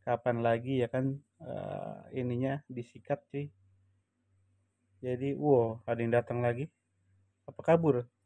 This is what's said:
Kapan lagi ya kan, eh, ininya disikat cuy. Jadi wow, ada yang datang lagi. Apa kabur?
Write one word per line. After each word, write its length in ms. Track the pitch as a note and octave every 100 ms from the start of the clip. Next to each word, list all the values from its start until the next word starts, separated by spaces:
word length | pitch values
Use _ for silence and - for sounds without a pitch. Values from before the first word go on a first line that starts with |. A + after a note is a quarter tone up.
Kapan 400 | - A#2+ - A#2
lagi 400 | A#2 A#2 B2 C3+
ya 80 | A#2+
kan, 320 | C3 C3+ C#3 _ _
eh, 800 | D3+ - - G1+ G1+ - - C3
ininya 400 | B2 A#2+ C3 C#3
disikat 560 | - B2+ A#2+ - - C#3+ _
cuy. 240 | C#3+ C#3+ _ _ _ _ _ _ _ _ _ _ _ _ _ _ _
Jadi 320 | B2+ B2 C#3 C#3
wow, 480 | D3 C3+ A2+ A2+
ada 160 | - A#2
yang 160 | A#2 A#2+
datang 240 | A#2+ A#2+
lagi. 320 | A#2+ A#2+ D3+ _ _ _ _ _ _ _
Apa 160 | - -
kabur? 480 | - E3 D#3+ B2+ A#2+ _